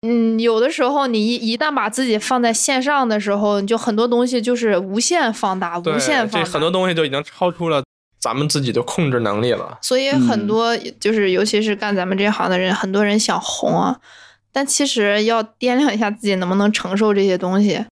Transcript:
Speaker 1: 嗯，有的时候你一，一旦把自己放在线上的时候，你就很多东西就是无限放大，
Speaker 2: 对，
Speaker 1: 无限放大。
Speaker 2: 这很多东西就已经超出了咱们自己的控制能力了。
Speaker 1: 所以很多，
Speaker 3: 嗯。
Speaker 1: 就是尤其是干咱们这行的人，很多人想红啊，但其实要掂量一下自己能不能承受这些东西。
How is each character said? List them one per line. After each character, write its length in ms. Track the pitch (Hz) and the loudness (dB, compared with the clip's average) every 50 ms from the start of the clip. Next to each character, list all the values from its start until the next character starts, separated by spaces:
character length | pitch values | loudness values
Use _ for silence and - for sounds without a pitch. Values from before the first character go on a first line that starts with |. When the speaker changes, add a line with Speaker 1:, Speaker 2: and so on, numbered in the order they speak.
| - | -2
Speaker 1:
嗯， 320 | 226 240 233 226 226 226 220 | 0 2 2 2 2 2 2
有 220 | 226 233 226 220 | 2 2 2 4
的 100 | 233 277 | 2 0
时 120 | 330 - 277 | 2 0 0
候 240 | 247 285 294 277 262 | 2 2 0 0 0
你 100 | 233 220 214 | 0 0 0
一， 260 | 220 240 240 233 220 226 | 0 -2 -2 -2 -4 -2
一 60 | 240 | 0
旦 160 | 302 311 294 | -2 -2 0
把 160 | 262 214 214 | -2 -2 -2
自 140 | 214 - 262 | -2 -2 0
己 120 | 247 220 | 0 0
放 240 | 208 208 - 262 247 | 0 0 0 0 2
在 120 | 240 233 226 | 2 2 0
线 280 | 220 - - 277 254 | 0 0 0 0 0
上 280 | 254 277 294 277 262 233 | 0 2 2 2 2 2
的 100 | 214 208 | 0 -2
时 160 | 196 208 202 | 0 0 0
候， 260 | 202 208 208 208 202 | 0 2 2 2 0
你 60 | 196 | 0
就 100 | 196 226 | 0 -2
很 180 | 233 - - 208 | 0 0 0 0
多 100 | 208 233 | 2 2
东 180 | 247 240 240 247 | 2 2 2 2
西 160 | 247 254 247 | 2 0 -2
就 140 | 220 240 247 | 0 0 0
是 240 | 233 233 220 208 175 | 0 2 2 2 2
无 220 | 190 190 196 214 | 0 -2 -4 -2
限 320 | 240 - 349 349 294 226 220 | 0 0 2 2 2 0 -2
放 260 | - - 202 190 185 | -2 -2 -2 -2 -2
大， 220 | 190 170 170 175 | -4 -6 -6 -4
Speaker 2:
对， 120 | 170 165 156 | -2 -2 0
Speaker 1:
无 40 | 240 | 0
限 300 | - 311 302 262 226 214 | 0 0 0 0 0 0
放 120 | 214 196 | -2 -2
大。 60 | 165 | -4
Speaker 2:
这 60 | 160 - | -2 -2
很 80 | 160 | -2
多 100 | 151 165 | 0 0
东 180 | 180 190 185 185 | 0 0 0 0
西 60 | 175 | 0
就 100 | 160 160 | 0 -2
已 60 | 143 | -2
经 120 | 131 139 151 | -2 -6 -6
超 260 | - - - 185 180 | -8 -6 -2 -2 -2
出 180 | 175 - 170 165 | -2 -2 -2 -2
了 140 | 156 139 131 _ _ _ _ _ _ _ | 0 -2 -2 _ _ _ _ _ _ _
咱 160 | - 120 113 | -4 -4 -2
们 120 | 131 147 151 | -2 -2 0
自 120 | - 151 | 0 -2
己 120 | 139 127 104 | -2 0 0
的 100 | - 120 | -2 -2
控 280 | - - - 170 143 | -2 -2 0 0 0
制 100 | 127 120 | 0 0
能 220 | 117 104 101 104 117 | 0 0 0 0 0
力 100 | 123 117 | 0 0
了。 260 | 92 85 82 - - - | -2 -2 -10 -12 -10 -4
Speaker 1:
所 160 | - 254 254 | -2 0 0
以 120 | 269 269 | 0 0
很 360 | 277 269 254 240 226 220 208 | 2 2 2 2 2 0 0
多， 300 | 202 214 220 233 233 233 | 0 0 0 0 0 -2
Speaker 3:
嗯。 180 | - - - - _ | -2 -4 -10 -14 _
Speaker 1:
就 120 | - 208 220 | -2 0 0
是 200 | 220 202 190 180 | 2 2 2 2
尤 120 | 180 202 | 2 0
其 160 | 214 214 208 | 0 0 0
是 140 | 220 220 208 | 0 0 -2
干 200 | 202 214 208 202 | -4 -2 -2 -2
咱 120 | 190 180 | -2 -2
们 100 | 180 190 | -2 -2
这 120 | 190 202 208 | 0 0 0
行 180 | 208 - 180 180 | 0 0 0 0
的 100 | 185 180 | 0 0
人， 140 | 185 185 190 | 0 0 -2
很 180 | 202 - 190 190 | -2 -2 -2 0
多 120 | 202 208 | 0 2
人 140 | 208 202 214 | 2 2 0
想 220 | 214 - 185 175 | 0 0 -2 -4
红 400 | - - - - - - 165 170 | -4 -6 -8 -4 -2 0 0 0
啊， 180 | 180 - 254 - _ - - - - - - _ _ _ _ | 0 -2 -4 -6 _ -20 -20 -20 -20 -20 -20 _ _ _ _
但 120 | 269 277 | -4 -2
其 220 | 277 - - 285 | -2 0 0 0
实 380 | 269 - 247 208 202 202 208 214 | 0 0 0 0 2 2 2 2
要 180 | 220 226 226 220 | 2 0 0 -2
掂 340 | 220 _ _ - 247 247 | -4 _ _ -2 0 2
量 160 | 254 294 285 202 | 2 2 2 2
一 60 | 214 | 0
下 120 | 233 202 | -2 -2
自 160 | 208 208 - | -2 -2 -2
己 80 | 202 196 | -2 0
能 120 | 185 185 180 | 0 0 0
不 60 | 185 | 0
能 160 | 196 202 208 214 | 2 2 2 0
承 240 | - - 180 185 | 0 -4 -4 0
受 160 | 202 220 214 208 | 2 2 2 4
这 120 | 202 196 | 2 2
些 120 | 196 185 | 2 2
东 260 | 180 185 180 185 196 208 | 0 0 0 2 2 2
西。 220 | 208 175 - 220 - _ | 2 2 -2 -4 -8 _